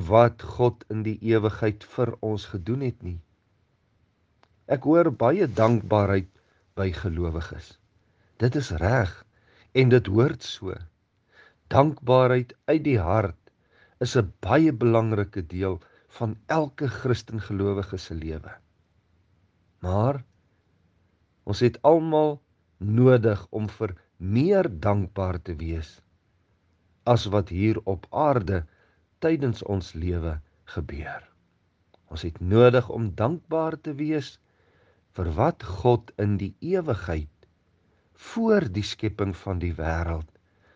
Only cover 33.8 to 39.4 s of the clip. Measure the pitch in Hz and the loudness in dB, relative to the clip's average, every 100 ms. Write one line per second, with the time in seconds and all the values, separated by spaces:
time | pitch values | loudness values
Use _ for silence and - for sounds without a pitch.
33.8 | 156 139 151 156 131 - _ _ _ _ | -8 -6 -4 -4 -6 -14 _ _ _ _
34.8 | _ _ _ - 85 76 147 - 95 92 | _ _ _ -6 -4 0 0 0 -8 -2
35.8 | 123 117 - - 104 101 98 - 156 185 | 2 2 0 -4 0 0 -4 -8 -4 -4
36.8 | 160 101 87 80 76 _ _ _ _ _ | -2 -4 -4 -6 -8 _ _ _ _ _
37.8 | _ _ _ _ - 226 226 208 135 95 | _ _ _ _ -12 -2 2 2 2 -4
38.8 | 101 - 107 - 98 90 | -6 -4 -4 -2 -4 -4